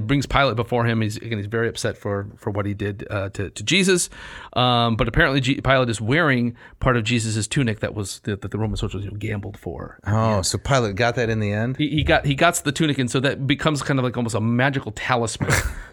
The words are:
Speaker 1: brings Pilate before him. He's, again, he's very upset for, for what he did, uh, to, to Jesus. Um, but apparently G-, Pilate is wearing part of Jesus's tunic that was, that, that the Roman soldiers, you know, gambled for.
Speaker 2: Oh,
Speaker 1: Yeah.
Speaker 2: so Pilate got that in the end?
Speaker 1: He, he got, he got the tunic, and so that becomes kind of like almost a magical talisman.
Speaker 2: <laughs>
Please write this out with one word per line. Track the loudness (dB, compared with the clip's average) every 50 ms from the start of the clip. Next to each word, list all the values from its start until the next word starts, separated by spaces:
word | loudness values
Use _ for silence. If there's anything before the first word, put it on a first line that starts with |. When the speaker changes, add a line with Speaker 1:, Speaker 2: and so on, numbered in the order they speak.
| 2
Speaker 1:
brings | 2 2 0 2
Pilate | 2 2 2 2 2 2
before | 0 -2 0 0 2 2
him. | 2 2 2
He's, | 0 0 -2
again, | -6 -6 -6 -4
he's | -4 -4
very | -2 -2 -2 -2 -2
upset | -2 -2 -4 -4 -4 -4
for, | -4 -4 -4 -4 -4 -6 -10
for | -8 -6 -4
what | -4 -2 -2
he | -2 -4
did, | -4 -4 -4 -4 -6 -8 -6
uh, | -6 -4 -4 -6
to, | -6 -6 -6 -6
to | -6 -6 -2
Jesus. | 2 2 4 4 4 4 2 0 -2 -8 -14 -18 -16 -16 -16 -12 -4 0
Um, | 2 2 4 4 4 2 2 2
but | 0 0
apparently | 2 4 4 4 4 4 2
G-, | 2 0 0 0
Pilate | 0 2 2 2 2 2
is | 0 -2
wearing | 0 0 2 2 4 2 2 2 2 0 -2 -6 -16 -20 -8 -2
part | 0 2 2
of | 2 2
Jesus's | 2 0 0 0 0 -2 -2 -2
tunic | -2 0 0 0 0 -2 -2
that | -4 -6 -4
was, | -6 -8 -8 -8 -8
that, | -6 -6 -6 -6
that | -6 -6
the | -4
Roman | -2 -2 -2 -2
soldiers, | -2 -4 -4 -6 -6 -8
you | -8
know, | -8
gambled | -8 -6 -6 -6 -6 -8 -10 -12 -10
for. | -10 -10 -10 -10 -10 -12 -14 -8 -4
Speaker 2:
Oh, | 0
Speaker 1:
Yeah. | 2 2 4 4 2 2
Speaker 2:
so | 0 0 -2
Pilate | -2 0 2 2 2 2 2 0
got | 2 2 2 2
that | 2 0 0
in | 0 0
the | 0 0
end? | 0 0 0 -2 -2
Speaker 1:
He, | -2 -2 0
he | 0 0 2
got, | 4 2 2 4
he | 2 2
got | 4 4 4 4
the | 2 -2 -2
tunic, | 0 0 2 2 2
and | 0 0 0
so | 0 2
that | 2 0 0 0 0
becomes | 0 0 2 2 0 0 0 0
kind | 0 0 2
of | 0
like | 0 0
almost | -2 -2 0 0
a | 0
magical | 2 2 2 4 4 2 2 0 -4 -6 -8
talisman. | -6 0 0 2 2 2 0 -2 -2 0 2 2
Speaker 2:
<laughs> | 2 0 -2 -4 -8 -14 -10